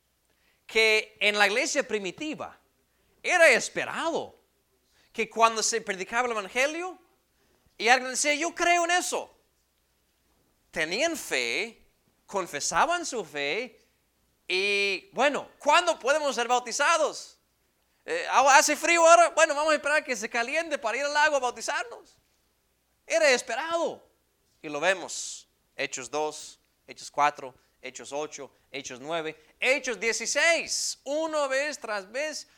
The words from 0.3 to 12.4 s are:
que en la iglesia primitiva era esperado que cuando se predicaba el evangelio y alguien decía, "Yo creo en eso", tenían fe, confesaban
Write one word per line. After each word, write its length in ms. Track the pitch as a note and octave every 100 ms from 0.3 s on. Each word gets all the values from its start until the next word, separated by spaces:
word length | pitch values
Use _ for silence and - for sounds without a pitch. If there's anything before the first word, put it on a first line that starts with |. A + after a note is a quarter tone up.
| _ _ _ -
que 520 | A3 A3 G#3+ G#3+ _
en 180 | G3+ G#3
la 80 | G3+
iglesia 400 | A3 D4+ D4 A3+
primitiva 720 | A3 F#3+ - D#4 G#3+ F#2 - _ _ _ _ _ _
era 260 | - F4 D#4+
esperado 840 | A#3 - F3+ A#2+ G#3 D#4 C4+ A2 - _ _ _ _ _ _ _
que 160 | - A3
cuando 340 | A3 A3+ A3
se 180 | - A3+
predicaba 440 | G#3+ F#3+ F#3 A#3 B3
el 60 |
evangelio 640 | A3 F#3+ A#3+ C#4 D#4 F#4 E4 _ _ _ _ _ _ _ _
y 120 | G#3
alguien 240 | B3+ B3+
decía, 220 | B3 D4
"Yo 200 | D4 E4
creo 300 | - F4 F4
en 80 | E4+
eso", 440 | F4+ - G#3 A#2+ _ _ _ _ _ _ _ _ _ _ _ _ _ _
tenían 460 | F3+ D#3+ F#3 E4 D#4
fe, 680 | - C#3 A#2+ C3 A3+ A3 _ _ _ _ _
confesaban 800 | G3